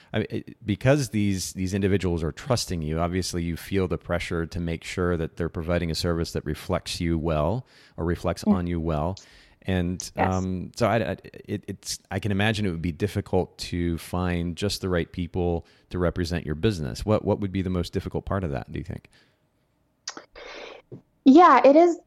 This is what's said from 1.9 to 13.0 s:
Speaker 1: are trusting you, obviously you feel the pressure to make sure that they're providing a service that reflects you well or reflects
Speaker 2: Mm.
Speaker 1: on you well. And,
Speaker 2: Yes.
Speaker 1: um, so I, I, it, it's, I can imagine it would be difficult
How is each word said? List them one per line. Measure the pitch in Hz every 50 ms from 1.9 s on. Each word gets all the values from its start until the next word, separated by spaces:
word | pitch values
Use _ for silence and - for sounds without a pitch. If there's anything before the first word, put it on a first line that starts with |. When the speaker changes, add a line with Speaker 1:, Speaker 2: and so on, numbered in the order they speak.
| 98 98 - 92 85 82 80
Speaker 1:
are | 78 73
trusting | - - - 123 110 - - 95 82 78
you, | 76 78 80
obviously | 85 87 87 92 87 - - 87
you | 85 85 82 78
feel | - - 95 95 92 82
the | 90 80
pressure | - - 87 85 - - 90 85 82
to | 80 - 87
make | 85 82 82 80 -
sure | - - 98 90 87 87 80
that | 80 76 - -
they're | 85 80
providing | - 90 80 80 87 87 87 82
a | 78
service | - - 87 85 82 82 - -
that | 78 -
reflects | 73 78 - - - 90 82 - - - -
you | 87 82 82 82
well | 76 82 80 76 76 80 104 127 - - - - - - _ -
or | 85
reflects | 85 85 - - 90 85 - -
Speaker 2:
Mm. | - 101
Speaker 1:
on | 90 87 87
you | 87 85
well. | 80 82 80 73 78 87 98 - - - - - - - _ _ - -
And, | 95 92 87 87 90 85 - - -
Speaker 2:
Yes. | - 92 95
Speaker 1:
um, | 92 92 92 92 92 90 87 - -
so | - 120
I, | 101 107 117
I, | 107 73 95 - - - - - - -
it, | 104 101 - -
it's, | 95 - - - - - - _
I | - 98
can | - 104
imagine | 101 95 104 110 110 104 104 95
it |
would | 82 82 78
be | 90
difficult | 78 -